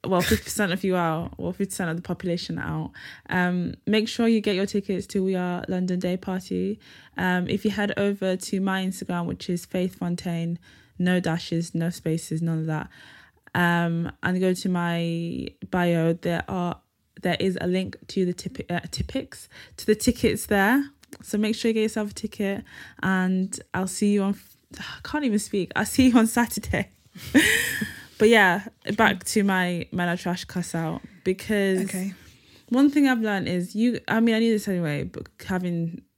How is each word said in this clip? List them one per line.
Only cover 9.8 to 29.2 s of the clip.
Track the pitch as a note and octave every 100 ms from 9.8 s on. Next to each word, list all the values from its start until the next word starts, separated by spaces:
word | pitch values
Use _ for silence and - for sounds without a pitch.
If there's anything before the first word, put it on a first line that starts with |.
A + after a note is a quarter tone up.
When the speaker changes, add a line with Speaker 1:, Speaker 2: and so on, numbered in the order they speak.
| F3+ -
Speaker 1:
Fontaine, | F3 F3 F3+ E3 E3+ E3+ - - _ -
no | F3+ F3+
dashes, | F3 E3 - E3 E3+
no | E3 E3
spaces, | - E3 E3 - D#3+
none | E3 D#3+
of | D#3+
that, | D#3 - - - - - _ -
um, | - F3 E3+ E3+ E3 E3+ -
and | F#3 F3+
go | F#3
to | F#3 F#3+
my | F3+ E3+ E3+ E3+ E3 E3+ - - - -
bio, | F3+ F3 E3+ E3
there | E3+ F3 E3+ -
are, | F#3+ F3 - _ _ _ -
there | F#3 -
is | F#3+ F3+
a | F3+
link | F#3 F#3+ - -
to | -
the | F3+
tip-, | F3+ E3+ - -
uh, | F3 -
tipics, | - - C4+ - - - - - -
to |
the | -
tickets | G#3+ - A#3 - G#3+ -
there. | G3+ G3 C4+ C#4 _ _ -
So | - G#3
make | G#3+
sure | A3 A#3
you |
get | A3
yourself | G#3+ G#3+ G#3
a |
ticket, | - G#3+ - G3 G3+ - - - -
and | F#3+ F#3 F#3 F#3 F#3+ - -
I'll | F3+ F#3
see | - G#3
you | G#3
on, | G3
f-, | G3+ - - _ -
I | - -
can't | - D4+ C#4
even | G#3
speak. | - G3+ F3 -
I'll |
see | G#3+ - B3+
you | A#3
on | A3
Saturday. | - A3+ - - - G3
<laughs> | _ _ - - C#4 D#4 - - - - - - -
But | A3
yeah, | A3+ F#3+ F3+ - _ - G#3
back | A3 F#3